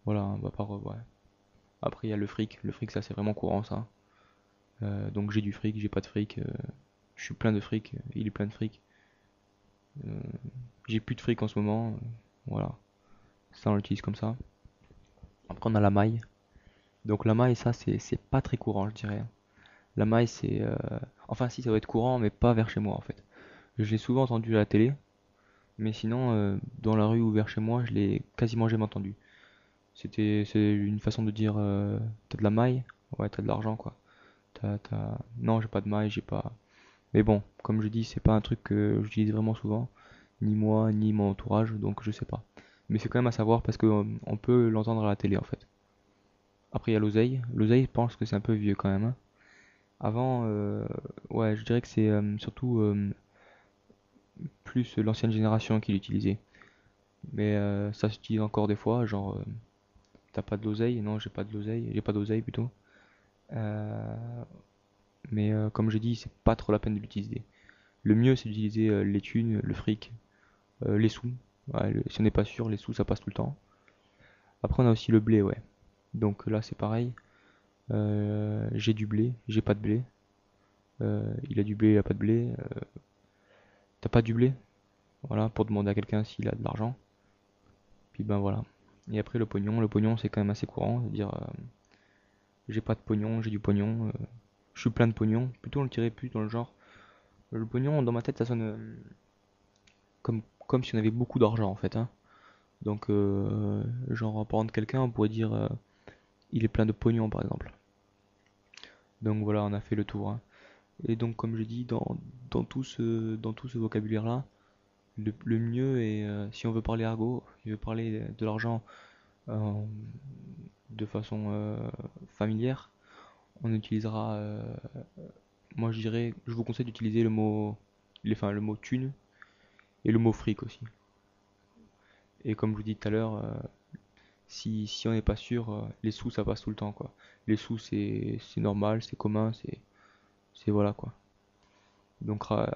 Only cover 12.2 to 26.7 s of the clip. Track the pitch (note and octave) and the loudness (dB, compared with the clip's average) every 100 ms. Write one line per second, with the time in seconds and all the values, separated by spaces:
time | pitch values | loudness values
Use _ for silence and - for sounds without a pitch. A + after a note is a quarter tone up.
12.2 | - _ - G#2 G1+ - _ _ _ - | -18 _ -6 -4 -4 -6 _ _ _ -20
13.2 | _ _ _ - A2+ G2+ G2+ G#2+ - G#2 | _ _ _ -4 0 2 2 -4 -4 -4
14.2 | G#2+ B2 - _ - _ _ - - _ | -4 -4 -10 _ -20 _ _ -20 -20 _
15.2 | - _ - F#2 A2+ G#2+ G#2 G2+ G#2+ A2+ | -20 _ -16 -4 0 4 6 6 4 2
16.2 | - _ _ - - _ _ _ - G#2 | -6 _ _ -20 -20 _ _ _ -2 0
17.2 | A2+ A2 B2 A#2+ - A#2+ - G#2 - - | 4 4 4 4 0 0 0 -2 -2 -6
18.2 | - C3+ - A#2+ - G#2 G2+ A2 G#2+ G#2 | 0 0 0 -2 -2 -2 -2 -4 -6 -6
19.2 | A2+ - _ _ - - _ - G#2+ A2+ | -8 -12 _ _ -20 -20 _ 0 4 4
20.2 | A#2+ - G#2+ G#2 A2 - - A2+ - - | 4 0 -4 -2 -2 -2 -4 -6 -8 -14
21.2 | - - B2 - B2 A2 - A2+ A#2+ B2+ | -8 -4 -2 -2 0 0 2 0 2 2
22.2 | G#2+ - A#2+ A2+ A2 - G#2 G2 - - | 0 4 4 6 2 0 -2 -4 -6 -12
23.2 | - - - - - - G#2+ A2 - B2 | -16 -20 -20 -20 -10 -4 0 0 2 2
24.2 | C3 A2+ A2+ A2 G#2 G#2 A#2 C#3+ _ _ | 2 0 2 4 6 6 4 2 _ _
25.2 | _ _ _ _ _ - A2 G#2+ A2 A#2+ | _ _ _ _ _ -6 -4 -2 -2 0
26.2 | B2+ A2 G2+ G2 - | 2 2 2 0 -6